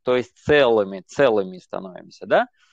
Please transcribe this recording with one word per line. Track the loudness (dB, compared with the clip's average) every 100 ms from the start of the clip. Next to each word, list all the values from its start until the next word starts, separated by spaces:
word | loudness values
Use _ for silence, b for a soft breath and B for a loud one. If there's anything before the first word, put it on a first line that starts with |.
то | -2 -2
есть | -4 _
целыми, | 0 4 4 2 0 -6 -8
целыми | 0 2 2 -4 -10
становимся, | -14 -14 -14 -18 -20 -20 -2
да? | -2 -2 _ _